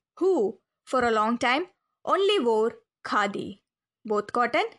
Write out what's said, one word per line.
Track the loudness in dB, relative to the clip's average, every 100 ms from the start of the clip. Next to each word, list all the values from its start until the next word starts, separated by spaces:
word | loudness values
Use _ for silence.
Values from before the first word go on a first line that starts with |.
| _ -2
who, | 0 2 0 -4 _ _ -4
for | 0 2
a |
long | 2 0 0
time, | 0 0 -2 _ _ _
only | -2 0 2 2
wore | 2 2 0 -4 _ _ -4
khadi, | -2 -2 -4 -10 -14 _ _ _ _
both | -4 -4 -2
cotton | -2 0 0 -2